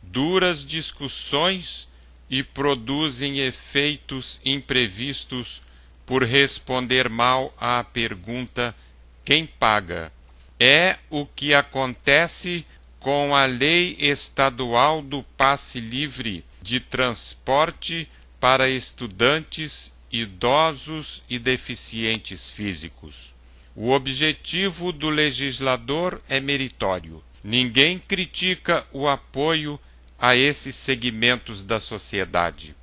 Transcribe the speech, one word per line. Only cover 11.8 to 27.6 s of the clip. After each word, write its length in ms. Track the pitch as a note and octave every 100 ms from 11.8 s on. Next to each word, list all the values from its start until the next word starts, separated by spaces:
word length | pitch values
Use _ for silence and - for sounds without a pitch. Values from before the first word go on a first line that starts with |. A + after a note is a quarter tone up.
| C3 A#2+ - C#3+ E3+ - F3+ F3 D#3 - - -
com 380 | C3+ C#3+ C#3+ C#3+
a 80 |
lei 520 | C3+ B2 C#3+ E3+ F3+ -
estadual 1000 | D3 C#3 - - C3+ A#2+ B2+ A#2 C#3 D#3+
do 220 | C#3+ C3+ C3 -
passe 420 | C3+ C#3 - B2+
livre 680 | A2+ B2 D3 A#2+ A#2 F2+ - -
de 200 | F#2 B2
transporte 1300 | - B2 B2+ A2 - - - C3+ D#3+ - - E3 D#3 - - -
para 280 | B2+ C3 C3
estudantes, 1200 | C3 - - A#2+ F#2+ A#2+ D#3 D3+ - D3+ - - - -
idosos 1120 | A#2 A2+ F2+ A#2+ C#3+ D#3+ C#3 D3 D#3+ C#3+ - -
e 80 | A#2+
deficientes 1120 | A#2+ B2+ - A#2+ - A2+ A2+ A2 - F#2 -
físicos. 840 | - G#2 E2+ E2 - D#2 - - - - - - -
O 140 | A2
objetivo 1000 | C3+ C3+ C3 D#3 D3 - E3+ G3 E3+ F3
do 200 | D3+ D#3
legislador 1080 | D3+ D3+ B2+ C#3 B2+ C3+ B2+ A#2 D3 F3+ - -
é 120 | C3+
meritório. 840 | C3+ C#3+ C3 - G2+ F#2 D#2+ D#2+ - -
Ninguém 540 | G2+ A#2+